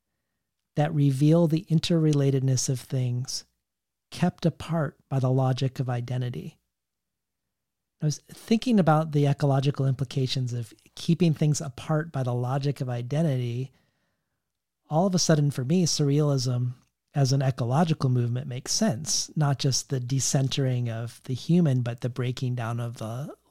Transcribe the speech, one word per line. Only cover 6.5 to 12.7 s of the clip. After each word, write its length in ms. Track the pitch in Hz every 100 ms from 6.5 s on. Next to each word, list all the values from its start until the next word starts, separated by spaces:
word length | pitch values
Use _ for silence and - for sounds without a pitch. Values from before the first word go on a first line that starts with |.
| - _ _ _ _ _ _ _ _ _ _ _ _ _ _
I 40 | 151
was 140 | 139 -
thinking 500 | - - 226 - 220
about 340 | 156 156 160
the 140 | 147 143
ecological 600 | 143 143 135 139 - 135
implications 640 | 131 135 - 131 135 127
of 220 | 120 113 - _
keeping 380 | - - 160 175
things 280 | 151 151 143
apart 520 | 151 - - 156 160
by 100 | 131
the 120 | 123
logic 460 | 123 123 139 139